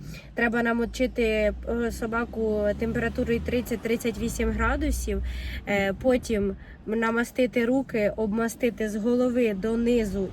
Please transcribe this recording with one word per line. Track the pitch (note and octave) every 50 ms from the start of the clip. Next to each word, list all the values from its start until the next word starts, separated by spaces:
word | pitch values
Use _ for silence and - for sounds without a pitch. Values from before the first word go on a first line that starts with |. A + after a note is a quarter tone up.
| - - - - - - -
Треба | - A#3 A#3+ A3 A#3+ A#3
намочити, | A#3 A#3 A#3 A#3 A3 - - B3+ B3 - - A#3 A3 A3 G#3+ G#3+ G#3 G3+ - - -
е, | A3+ A#3 A#3 A3+
собаку | F#3+ - A#3 A3 A3 A#3 A#3+ A#3 - A3 A3+ A3 G#3 G#3 G#3 G#3 G#3 G3+
температурою | A#3 A3+ A3+ A#3+ A#3 A#3 - - B3 A#3 A#3 A#3
тридцять-тридцять | - - A#3 B3 A3+ - A#3+ G#3 - A3+ A#3 A#3+ - A#3 G#3+ G#3
вісім | A3 A3+ G#3 - A#3 A3
градусів. | A3 G#3+ A3+ A#3 C4+ C#4+ D4+ C#4+ B3+ - - A3 G3+ G3 - - - - - - - - - -
Е, | G3+ G3+ G3 G3 G3
потім | - - C4 B3 B3 - - A3+ G#3 G3+ G3 G3 - - - - - -
намастити | - G#3+ A3+ A3+ A3+ A3+ A#3 A#3+ A#3 - - B3+ A3 - B3 A#3
руки, | A#3 B3+ C4+ C4 - - A3+ G#3 G3 -
обмастити | - - G3 G3+ A3+ A3+ A3+ - - - A#3+ G#3 - A3 G#3+
з | G3+
голови | A3 G3+ A#3+ A#3+ B3 B3 B3+ A#3+ B3 A#3+ A3 G#3
донизу | F#3 F3+ A3 A3+ A#3 A#3 A#3 B3 A#3+ A3 G3+ F#3 G3+ F#3+ F#3